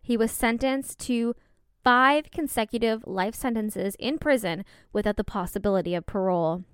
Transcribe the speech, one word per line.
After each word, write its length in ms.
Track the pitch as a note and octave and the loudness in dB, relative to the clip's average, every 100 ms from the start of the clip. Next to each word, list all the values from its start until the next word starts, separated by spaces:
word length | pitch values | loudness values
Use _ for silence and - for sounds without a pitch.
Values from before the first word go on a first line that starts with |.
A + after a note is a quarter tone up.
He 140 | - A#3 | 0 0
was 160 | A3 | 0
sentenced 640 | - A#3 A#3 C4 C4+ C4+ - | 2 0 2 0 -2 -4 -10
to 340 | - A#3+ A#3 A#3+ _ _ _ _ | -2 0 0 -4 _ _ _ _
five 480 | B3+ B3 C4 D4 D4+ | 4 6 6 4 0
consecutive 760 | - D4 - A3 A#3 A3+ A3 - | -6 -2 -2 -2 0 0 -2 -4
life 300 | F#3+ F#3+ - | -4 -4 -2
sentences 640 | C4 A3+ G#3+ - G3 - | -4 -2 -2 -4 -6 -4
in 180 | A#3+ D#4 | -4 -2
prison 460 | D4+ C4 G3 E3 G3+ - _ | 2 2 2 -4 -8 -18 _
without 240 | G#3 G#3 G#3 | -2 0 -2
the 80 | G3+ | -2
possibility 680 | G#3 F3+ G3+ G3+ F#3+ E3+ | -4 -4 -2 0 2 0
of 120 | F3 - | -4 -4
parole. 580 | G3+ F#3+ F3+ D#3+ F3 F#3 | -2 0 2 2 0 -6